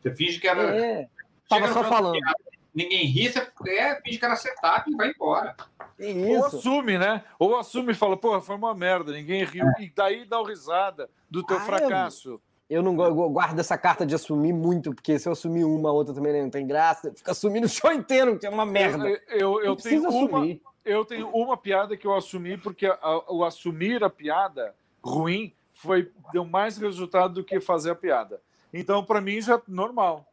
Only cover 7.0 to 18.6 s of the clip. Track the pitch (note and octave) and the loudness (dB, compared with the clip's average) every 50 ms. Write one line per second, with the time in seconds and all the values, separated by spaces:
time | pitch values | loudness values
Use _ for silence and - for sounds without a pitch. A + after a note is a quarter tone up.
7 | F#3 G3+ A3 G3+ - - - _ E3+ G3 A#3 B3 A3 - - B3 B3+ A#3+ A3 - | 2 0 0 -2 -6 -14 -2 _ 2 2 2 0 -2 -4 -6 -4 -2 -2 0 2
8 | A3 G3+ F#3+ F#3+ G3+ A#3 G#3 F#3 - - G3+ G3+ G#3+ A3+ A3 F#3 F3 F3+ F#3 F3+ | 2 2 2 2 2 0 0 0 -2 -6 -8 -4 -4 -4 -2 0 0 0 0 0
9 | D#3+ D3 C#3+ D3+ D3 D3+ F#3 G3 F#3 D#3 - F3+ - - - - G#3 E3+ _ G3 | -2 -6 -8 -10 -6 -4 -2 -2 -2 -4 -2 0 2 2 2 0 -6 -8 _ 0
10 | G3 G3 G#3 A#3 A#3+ G3 A3+ A#3 G#3+ G3+ G#3+ E3 C3+ D3 E3+ F3+ G3 G3 F#3+ D3+ | 0 0 0 -2 -6 -4 -4 -2 -2 -4 -8 -12 -6 -2 0 0 0 -2 -4 -8
11 | C3 - _ _ _ _ D3+ F3 F3 - F#3+ F3+ - G#3+ F#3+ F#3+ D4+ C4+ A3+ F#3+ | -12 -14 _ _ _ _ -8 -8 -2 -2 -2 -2 0 0 0 2 2 2 2 0
12 | F#3 E3 - - - C3 A#2 G#2+ _ _ _ _ _ _ D3+ E3 F3+ F#3 F3+ D#3+ | -2 -2 -6 -12 -14 -14 -14 -14 _ _ _ _ _ _ 0 2 2 2 2 4
13 | F3+ E3+ D#3+ D#3 F3 D#3+ C#3 D#3 F3 D#3+ D#3+ D#3+ D#3+ - F3 - - F3+ D#3+ - | 4 4 4 4 2 2 2 2 0 0 0 -2 -2 -2 -2 0 2 2 2 2
14 | F3 C#3+ D#3+ D#3 - - D#3 D3 D3+ E3 F3 E3 D#3+ E3+ F3+ E3+ C3+ D#3 C3 - | 0 0 0 -2 -2 0 0 2 2 2 2 2 2 2 2 0 -2 -4 -8 -6
15 | - - D3+ D3 - F3 E3 - - E3 E3 E3+ E3+ D#3 D#3 D#3 D#3 D3+ D3 D3 | 0 0 0 0 0 -2 -4 -4 -4 -2 0 2 2 2 2 2 2 2 2 2
16 | D3 D3 C3+ C#3 C#3+ D3 D3 D3 C#3 C3 A2+ C#3+ C#3 C3 D3 D3+ D#3+ E3 D#3 - | 0 0 -4 -4 -2 0 0 0 -2 -2 -4 -6 -4 -2 2 2 4 4 2 0
17 | - D3 - - _ - F3 - - G#3 G3+ A3+ A#3 - - - - - D#4+ C#4 | -4 -10 -10 -8 _ -6 -4 -2 -2 0 0 2 0 2 0 4 4 4 4 4
18 | F#3+ - C4+ C4 C4 B3 A3 E3+ G3+ G3+ G3+ G#3+ | 0 2 4 4 6 4 2 0 -4 -4 -2 -2